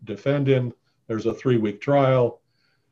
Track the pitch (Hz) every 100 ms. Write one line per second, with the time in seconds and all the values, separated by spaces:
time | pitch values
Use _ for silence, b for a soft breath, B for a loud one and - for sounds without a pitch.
0 | - 101 139 143 135 131 120 - _ _
1 | - 110 113 107 135 120 104 101 - 143
2 | 135 131 120 - _ _ _ _ _